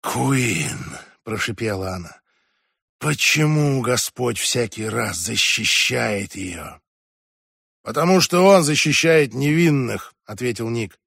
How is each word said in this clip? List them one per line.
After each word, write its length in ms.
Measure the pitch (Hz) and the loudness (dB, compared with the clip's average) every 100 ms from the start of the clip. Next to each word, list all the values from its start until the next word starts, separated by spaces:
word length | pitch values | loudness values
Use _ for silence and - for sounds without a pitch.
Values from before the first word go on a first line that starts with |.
"Куин", — 960 | - 123 131 135 123 98 - - - - - _ | -6 -4 0 0 0 -2 -4 -8 -14 -16 -20 _
прошипела 720 | - 107 - 107 110 98 95 92 | -12 -6 -6 -4 -6 -4 -6 -8
она, — 260 | 82 - _ _ _ _ _ _ _ _ | -12 -20 _ _ _ _ _ _ _ _
"почему 800 | 151 147 - - 151 151 147 135 | -4 0 0 2 2 2 2 0
Господь 580 | 120 123 - - 123 107 | 0 -2 -2 -4 -4 -2
всякий 460 | - 123 113 - 110 | -2 -2 -4 -4 -6
раз 320 | 110 107 85 | -4 -4 -6
защищает 1160 | - 226 - - 107 - - 127 117 101 98 - | -4 -2 0 0 0 0 0 0 -2 -2 -6 -10
её?" 440 | 92 85 - - _ _ _ _ _ _ _ _ _ _ | -10 -10 -14 -16 _ _ _ _ _ _ _ _ _ _
"Потому 380 | - 117 170 185 | -8 -2 4 4
что 240 | 147 180 190 | 4 4 8
он 180 | 196 | 8
защищает 720 | 147 151 156 143 165 160 139 | 6 2 2 2 4 4 4
невинных", — 800 | 117 143 156 170 147 120 104 - _ - | 0 0 4 4 2 0 -6 -10 _ -16
ответил 440 | 95 123 117 113 | -6 -6 -4 -4
Ник. 300 | 117 101 _ | -4 -6 _